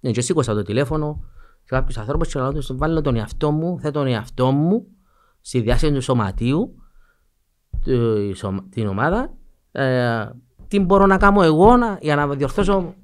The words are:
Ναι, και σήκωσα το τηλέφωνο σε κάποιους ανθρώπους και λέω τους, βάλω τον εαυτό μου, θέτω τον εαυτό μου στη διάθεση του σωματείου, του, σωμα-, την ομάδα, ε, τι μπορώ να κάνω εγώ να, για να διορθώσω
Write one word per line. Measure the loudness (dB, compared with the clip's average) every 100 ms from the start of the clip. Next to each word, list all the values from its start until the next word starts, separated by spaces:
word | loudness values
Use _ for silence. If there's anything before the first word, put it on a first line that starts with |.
Ναι, | -2
και | -2
σήκωσα | 0 0 0
το | -2
τηλέφωνο | -2 -2 -2 -2 -4 -8 -12 -18 -20 _
σε | _
κάποιους | -2 -2 -4
ανθρώπους | -4 -2 -2
και | -2
λέω | -4
τους, | -4 -6 -4
βάλω | -2 0
τον | 0 -2
εαυτό | -4 -4 -2
μου, | 0 -2 -4
θέτω | -4 -2
τον | -2
εαυτό | -2 -4 -2 0
μου | 2 2 0 -2 _ _ _ _ _
στη | -6 -2
διάθεση | 2 2 2
του | 0
σωματείου, | 0 0 0 -2 -2 0 -2 -8 -20 -20 -20 _ _ _ _ _ _ -6
του, | 0 0 0 0 -4 -6
σωμα-, | -6 -6 -8
την | -6 -4
ομάδα, | -2 -2 -2 -4 -10 -20 _ _
ε, | -4 -2 0 0 -2 -6 -12 _ _ -4
τι | -2
μπορώ | 2 4 4
να | 6
κάνω | 4 6
εγώ | 4 6 6 6
να, | 2 -4
για | -2 0
να | 0
διορθώσω | -2 -2 0 0 0 -2 -10